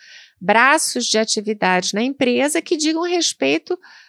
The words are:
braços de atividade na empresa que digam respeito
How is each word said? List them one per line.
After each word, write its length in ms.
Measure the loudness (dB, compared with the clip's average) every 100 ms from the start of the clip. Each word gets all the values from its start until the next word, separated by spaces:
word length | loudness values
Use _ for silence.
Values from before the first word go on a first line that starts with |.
| -20 -20 -20 _
braços 680 | 0 4 4 4 0 -4 -2
de 100 | 0
atividade 800 | 0 -2 -4 -2 0 0 0
na 80 | -2
empresa 580 | -2 0 0 2 0 -2
que 160 | -2 -2
digam 260 | 0 -2
respeito 760 | -2 -2 -2 -2 -2 -2 -2 -8 -10 -20